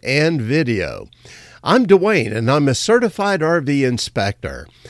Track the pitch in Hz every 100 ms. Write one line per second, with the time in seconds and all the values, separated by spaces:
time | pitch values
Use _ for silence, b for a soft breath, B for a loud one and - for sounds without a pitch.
0 | - 143 160 156 110 156 123 101 73 50
1 | - B B B B B 139 247 196 190
2 | 208 185 110 107 113 151 139 120 - 233
3 | 233 - 202 190 156 170 135 143 131 120
4 | - 117 101 - 71 67 - B